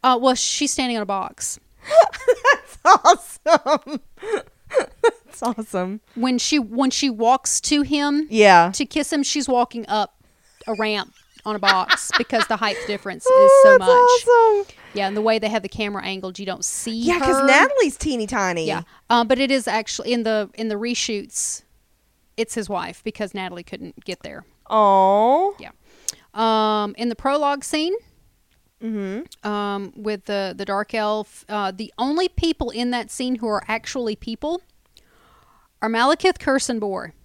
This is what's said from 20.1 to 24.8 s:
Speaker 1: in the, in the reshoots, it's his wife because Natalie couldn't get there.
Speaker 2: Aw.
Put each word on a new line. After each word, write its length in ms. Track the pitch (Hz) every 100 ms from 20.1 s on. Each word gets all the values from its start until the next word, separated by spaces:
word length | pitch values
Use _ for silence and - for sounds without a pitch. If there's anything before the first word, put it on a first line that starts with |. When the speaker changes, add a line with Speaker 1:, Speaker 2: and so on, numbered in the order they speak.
Speaker 1:
in 100 | 240
the, 260 | 226 220 202
in 140 | - 220
the 60 | 208
reshoots, 880 | 233 240 - 208 - - - - _ _ _ _ _ _ _ -
it's 160 | 226 -
his 140 | 196
wife 320 | 190 175 175
because 300 | - - 202
Natalie 300 | 202 185 175
couldn't 420 | 170 185 175 - -
get 160 | 180
there. 240 | - - _ _ _
Speaker 2:
Aw. 840 | 220